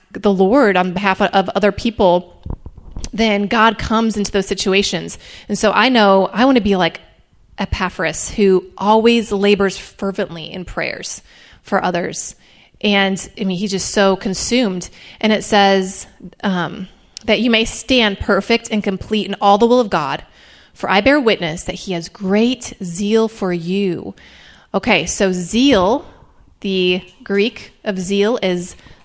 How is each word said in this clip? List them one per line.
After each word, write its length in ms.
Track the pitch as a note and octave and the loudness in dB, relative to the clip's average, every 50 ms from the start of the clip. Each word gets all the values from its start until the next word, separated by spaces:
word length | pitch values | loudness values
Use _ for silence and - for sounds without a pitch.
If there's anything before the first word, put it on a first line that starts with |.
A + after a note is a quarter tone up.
| _ _ | _ _
the 200 | - - - G#3 | -16 -2 0 2
Lord 440 | G3 F3+ F#3+ F#3+ A#3 D4 C4 G#3 F#3+ | 4 4 4 4 4 4 4 4 4
on 160 | F3+ F3+ F#3 | 2 2 0
behalf 280 | E3+ F#3 G#3 G3 F#3+ - | -2 -2 0 0 0 2
of, 100 | G#3 - | 0 2
of 180 | - G3 F3+ F#3 | 2 0 0 0
other 220 | - G3 G#3 G3+ | -2 0 0 0
people, 680 | F#3+ - - A#3+ A3 - G#3+ F3+ E3+ F3+ F3 - - - - - - - - - - - - - - - - - | 0 0 -4 -6 0 2 2 4 4 2 0 -6 -16 -20 -14 -14 -14 -14 -14 -20 -20 -20 -20 -16 -12 -12 -10 -8
then 340 | - F#3+ A3+ A3 G3+ G3+ G3+ | -4 -2 0 0 0 0 -2
God 320 | F#3 - A#3 A3 A3+ G#3+ - | 0 2 2 2 2 2 0
comes 380 | - - A3+ A3 A3+ A3+ G3+ | -4 -2 -2 0 0 0 -2
into 140 | G#3 G3+ - | -2 -4 -2
those 160 | - G3+ F#3+ | -2 -2 -2
situations. 720 | - G3 F#3+ - F#3+ F#3+ G3 G3+ - - E3 E3 E3+ - - - - - - - - | -2 -6 -4 -2 0 2 2 0 0 -4 -6 -8 -8 -12 -12 -14 -20 -20 -20 -8 -6
And 100 | G#3 - | -4 0
so 140 | - G#3 | 0 2
I 160 | - G3+ G#3+ C4 | 2 2 2 4
know 380 | B3+ A#3 G#3 G3 G3 F#3+ F#3+ - | 4 4 6 6 6 4 2 0
I 120 | - F#3+ B3 | 0 2 2
wanna 160 | C4+ C4+ A#3+ | 4 4 4
be 160 | F#3+ G3+ G3 | 2 2 0
like 240 | F3+ F3 E3 - - - - _ _ _ _ _ _ _ _ - - | 2 0 -2 -2 -6 -16 -20 _ _ _ _ _ _ _ _ -8 -8
Epaphras, 720 | F#3+ F#3 - - G3 F3 - - F3 D#3 D3+ - - - | -6 -6 -4 -4 -4 -6 -4 -4 -6 -4 -4 -4 -6 -4
who 360 | - - G3+ G3 F#3+ F3+ F3+ - - | 0 2 4 4 4 2 0 -4 -10
always 560 | - F#3+ G#3 A3 A3 A3 A#3 A#3 A#3 G#3 - | -4 0 2 2 4 4 4 2 2 0 -2
labors 460 | G#3 G3 G3+ G3+ G#3 F#3 G3 F#3+ F#3 - | -2 0 2 2 4 4 2 -2 -2 -6
fervently 760 | - - - - G3+ G3 F#3 - G3 - E3 E3+ D#3 D#3 | -12 -16 -12 -8 -6 -6 -4 -4 -6 -6 -8 -14 -14 -12
in 120 | - F#3 F3 | -12 -12 -12
prayers 580 | - - F3 D#3 - - - - - - - - _ - - - - - _ | -10 -8 -6 -6 -6 -8 -8 -10 -10 -12 -12 -14 _ -20 -20 -20 -20 -20 _
for 200 | _ - G#3 F#3+ | _ -2 -2 0
others. 540 | - F#3 F3 E3+ F#3 - - - - - - - _ _ _ _ _ _ _ _ | 0 2 0 0 -2 -4 -6 -6 -8 -8 -10 -14 _ _ _ _ _ _ _ _
And, 460 | - G#3 G3+ G3 G3 F#3+ G3 - - - - - | 0 2 2 2 2 2 0 -2 -6 -8 -8 -6
I 40 | G#3 | -4
mean, 120 | F#3+ F#3 | -4 -4
he's 140 | E3+ G#3+ G3 | -4 -4 -4
just 200 | G3 F#3 - - | -2 -2 -2 0
so 260 | - G#3+ G3 G3 F#3+ | 2 2 4 4 2
consumed. 760 | F#3+ - G3 F#3+ - - - A#3+ B3+ B3+ G3+ F3+ F3+ - - - - - - - - | 0 -2 -6 -4 -4 -2 0 0 0 0 0 -2 -6 -8 -10 -16 -20 -20 -20 -10 -4
And 120 | - G#3+ | 0 0
it 100 | A3 - | 0 0
says, 640 | G3 - A3 G3+ G3 G3 G3 F#3+ F#3 F#3+ G3 - - - - _ - F3 - _ - | 0 2 2 4 4 4 4 2 0 -2 -4 -6 -6 -8 -12 _ -20 -20 -16 _ -4
um, 440 | G#3 F#3 F3+ E3+ C#3+ - - F#3+ - - _ _ _ _ - - | -2 -2 -2 -4 -6 -8 -12 -14 -14 -16 _ _ _ _ -10 -2
"that 160 | - G#3+ G#3 | 0 0 2
you 100 | A3 B3+ | 2 2
may 140 | A3+ A3 A3+ | 2 2 0
stand 560 | A3+ - - - - C4+ B3 A3+ G#3 G3 - | -2 -4 -8 -2 0 2 2 2 2 -2 -4
perfect 480 | - - G3+ F3+ G3 - A#3 A3+ - - | -2 0 0 0 2 0 -2 -2 -2 -4
and 140 | B3 G#3 F#3 | -4 -2 -2
complete 420 | G#3 F#3+ F3+ - - A3 G#3+ G3 | -2 -4 -6 -6 -4 -4 -4 -4
in 80 | F#3+ G3 - | -4 -6 0
all 160 | - G3+ G3+ | 4 4 4
the 100 | G3+ A#3 | 6 4
will 140 | A3+ A#3+ B3+ | 4 4 2
of 80 | A#3+ G3 | 2 0
God. 360 | F3+ E3 D3 C3+ C#3+ D#3 - _ _ _ _ - - - - _ _ | -2 -4 -2 -4 -6 -8 -10 _ _ _ _ -20 -20 -20 -20 _ _
For 160 | - - - | -10 -4 0
I 100 | F#3 - | 0 2
bear 180 | G#3 C4+ C#4+ D4+ | 4 4 4 4
witness 460 | B3+ A3 G3 - F#3 C#3+ D#3 F3+ - | 4 2 0 0 -2 -6 -6 -6 -8
that 100 | - F3 | -8 -8
he 180 | - - G3 | -10 -8 -6
has 180 | F#3 E3+ E3 - | -6 -6 -6 -10
great 640 | - - G3+ F#3 G3 G#3+ A#3 A#3+ B3+ B3 - - - - G3 | -14 -8 -2 0 2 2 2 2 0 -2 -6 -12 -10 -10 -10
zeal 440 | F3 E3+ F3+ G#3 G3+ A3 A3 A3+ A3 | -8 -6 -4 -2 0 2 2 2 0
for 240 | A3+ - G#3 F#3 | -2 -4 -4 -4
you." 640 | F3+ F3 E3 E3+ F#3 G3 G3+ F#3 E3+ - - - - - - - - - - - - - _ _ - | -4 -4 -4 -4 -2 -2 -2 -2 -4 -6 -8 -12 -16 -16 -20 -20 -20 -20 -20 -20 -20 -20 _ _ -6
Okay, 320 | G3 - B3+ G#3 E3 D#3+ | -4 0 2 2 2 2
so 260 | - - - G3+ F#3+ | -2 0 0 0 0
zeal, 720 | F3+ F3+ F3 E3 - A#3 C4 C#4+ C4 F#3+ F3+ F#3+ B3 C#4+ - - - - - _ _ _ _ _ _ _ | 0 -2 -4 -2 0 2 4 4 4 4 4 2 0 -2 -4 -10 -20 -20 -20 _ _ _ _ _ _ _
the 420 | - G3 F#3+ F#3 F3+ F3+ F3+ F3+ F3+ - - _ B3 | -6 -4 -2 0 0 0 0 -2 -4 -10 -20 _ -8
Greek 480 | - G3 G3+ G#3 A#3+ - - - - _ _ | -4 0 0 0 0 -2 -8 -18 -20 _ _
of 160 | - G#3+ G3 F#3 | -8 -6 -6 -6
zeal 400 | F3+ F3+ G3+ G3+ G3+ G#3+ B3+ - | -4 -2 0 0 2 0 0 0
is 340 | - F#3 F3+ F3 F3 - - - - - - _ | -2 -2 -2 -2 -4 -8 -12 -14 -20 -20 -20 _